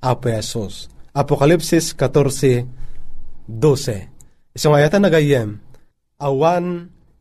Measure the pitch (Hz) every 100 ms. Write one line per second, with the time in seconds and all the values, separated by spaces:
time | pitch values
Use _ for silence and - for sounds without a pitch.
0 | 127 120 123 113 107 120 101 - - -
1 | - 139 139 147 143 175 156 170 - -
2 | 131 147 135 131 139 123 123 - - -
3 | - - - - - 110 147 143 - 101
4 | 82 - - _ _ - 156 147 147 196
5 | 202 160 147 139 110 101 - - - _
6 | _ _ 143 135 160 175 175 175 175 _
7 | _ _